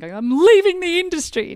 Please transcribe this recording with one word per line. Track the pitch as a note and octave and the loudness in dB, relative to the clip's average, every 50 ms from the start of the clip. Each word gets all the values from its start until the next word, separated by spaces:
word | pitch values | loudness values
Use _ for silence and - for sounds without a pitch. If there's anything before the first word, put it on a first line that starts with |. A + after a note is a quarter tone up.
going, | - E3 F3+ | -16 -14 -12
I'm | G#3 A#3 A#3+ | -8 -4 -2
leaving | B3 C4+ E4 G4+ A#4 G4+ G4 G4+ F4+ F#4 | 0 2 4 6 6 6 4 2 -2 -2
the | F#4 F4 E4+ F4 | -4 -4 -4 -4
industry. | F#4 F#4 F4 D#4 C#4 - - A#3+ G#3 - | -4 -4 -6 -8 -8 -8 -8 -8 -8 -6
And | - | -8